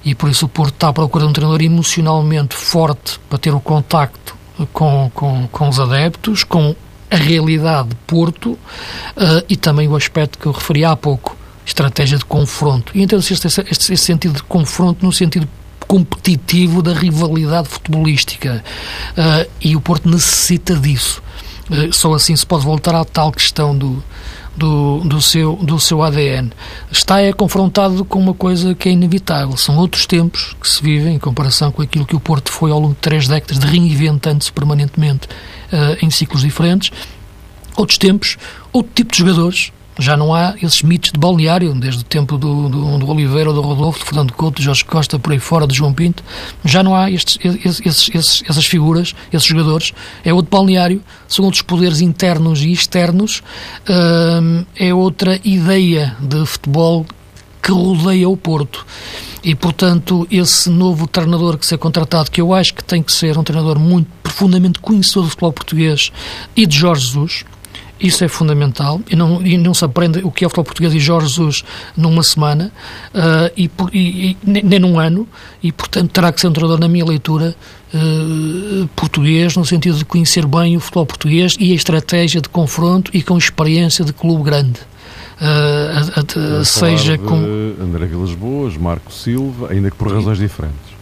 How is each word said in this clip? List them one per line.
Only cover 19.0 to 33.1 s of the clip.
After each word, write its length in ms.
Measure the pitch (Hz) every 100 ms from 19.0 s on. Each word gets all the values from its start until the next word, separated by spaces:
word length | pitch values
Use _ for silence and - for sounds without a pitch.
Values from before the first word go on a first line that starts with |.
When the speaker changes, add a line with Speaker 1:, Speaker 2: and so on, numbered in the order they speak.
| - -
Speaker 1:
Eh, 320 | 160 156 165 -
e 160 | 151 156
o 60 |
Porto 260 | - 175 175
necessita 680 | 170 - - - 170 190 170
disso. 460 | 139 131 - - - - - - -
Eh, 180 | 147 160
só 220 | - 165
assim 220 | 156 - 156
se 100 | -
pode 180 | 170
voltar 300 | 135 156 175
à 100 | 165 160
tal 260 | - 156
questão 460 | - - - 151 139
do, 260 | 135 131 - - - - - -
do, 440 | 156 147 143 147
do 220 | 165 151
seu, 340 | 131 160 156 -
do 220 | 151 160
seu 220 | - 160
A 80 | 160
D 200 | 147 139
N. 220 | 131 120 - - - -
Está 300 | - - 196
é 100 | 202
confrontado 720 | 196 196 190 190 208 196 185 190
com 140 | 196
uma 140 | 185
coisa 400 | 185 185 180 185
que 160 | 180 185
é 20 |
inevitável. 640 | 180 175 190 - 151 139 127
São 220 | - 147
outros 280 | 180 - -
tempos 500 | 170 170 - - -
que 100 | -
se 120 | -
vivem 340 | 151 151 156 156
em 40 |
comparação 520 | 143 120 135 - 147
com 100 | -
aquilo 240 | 147 156 139
que 100 | 156
o 40 |
Porto 320 | - 147 -
foi 200 | - 156
ao 80 | 151
longo 140 | 151
de 60 | 143
três 280 | 160